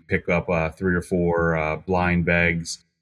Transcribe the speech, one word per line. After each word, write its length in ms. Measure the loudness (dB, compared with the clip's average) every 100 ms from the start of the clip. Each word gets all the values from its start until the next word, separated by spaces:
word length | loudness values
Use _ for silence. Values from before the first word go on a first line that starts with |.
| -4
pick 220 | -4 0
up, 200 | -2 0
uh, 200 | -2 -2
three 260 | -2 -2
or 60 | -2
four, 560 | -2 0 0 2 0 0
uh, 200 | -2 -4
blind 500 | -2 0 2 2 2
bags 580 | 2 2 0 -6 -10 _ _